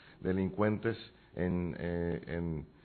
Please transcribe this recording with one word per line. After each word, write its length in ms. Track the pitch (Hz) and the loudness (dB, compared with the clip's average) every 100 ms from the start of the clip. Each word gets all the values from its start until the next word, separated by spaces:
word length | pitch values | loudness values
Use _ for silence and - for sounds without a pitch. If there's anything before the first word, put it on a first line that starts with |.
| - - | -20 -6
delincuentes 760 | 92 95 95 98 107 104 113 107 - - - - | 0 2 2 4 2 4 0 -2 -8 -20 -10 -2
en, 400 | 90 90 87 - | 0 2 0 -2
eh, 420 | 87 87 85 85 - | -2 0 0 -2 -2
en, 400 | 85 85 78 - - | -2 -2 -2 -6 -14